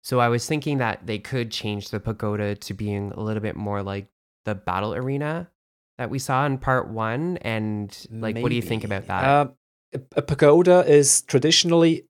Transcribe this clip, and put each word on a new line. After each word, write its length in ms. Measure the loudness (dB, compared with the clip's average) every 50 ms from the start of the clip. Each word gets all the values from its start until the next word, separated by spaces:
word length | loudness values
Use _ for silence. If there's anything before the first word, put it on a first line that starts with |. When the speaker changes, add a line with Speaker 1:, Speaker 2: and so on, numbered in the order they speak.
Speaker 1:
So 160 | _ -2 0 2
I 80 | 2 2
was 180 | 2 0 -2
thinking 320 | -2 -4 -4 -2 -2 -2 0
that 280 | 0 -2 -4 -6 -6
they 120 | -8 -8 -6
could 320 | -6 -6 -4 -4 -4 -4
change 400 | -8 -8 -6 -6 -6 -6 -8 -8
the 100 | -8 -6
pagoda 540 | -6 -6 -6 -4 -4 -4 -2 -2 -2 -4 -4
to 180 | -6 -8 -12 -10
being 380 | -8 -6 -4 -4 -4 -6 -6
a 80 | -8 -6
little 220 | -6 -4 -4 -4
bit 140 | -4 -6 -6
more 260 | -6 -6 -4 -4 -4
like 240 | -4 -6 -8 -8 -10 _ _ _ _ _ _ _ _
the 100 | -8 -8
battle 400 | -6 _ -4 -2 -2 -2 -2 -4
arena 560 | -4 -4 -4 -4 -4 -4 -4 -6 -6 -10 -12 _ _ _ _ _ _ _ _ _ -10
that 120 | -8 -6
we 80 | -6 -6
saw 260 | -4 -2 0 0 0
in 120 | 0 -2 -2
part 300 | -2 0 0 0 0 -4
one. 500 | -6 -4 -4 -4 -2 -4 -4 -4 -6 -6
And, 580 | -6 -6 -4 -4 -4 -4 -4 -6 -6 -10 -12 -18 -20 -16
like, 260 | -12 -8 -6 -6 -4 -2
what 100 | -2 0
do 40 | 0
you 60 | -2
think 200 | -2 -4 -6 -6
Speaker 2:
Maybe. 140 | -4 -4 -6
Speaker 1:
about 100 | -6 -4 -4
that? 160 | -4 0 2
Speaker 2:
Uh, 240 | 4 4 4 2 0 _ _ _ _ _ _ _ _ -14
a, 240 | -14 -14 _ -6 -4
a 40 |
pagoda 640 | -2 -2 0 6 8 8 8 8 8 6 6 6 6
is 360 | 8 8 8 8 6 2 0
traditionally 840 | 0 0 0 2 2 4 2 2 2 4 4 6 6 4 4 0 -6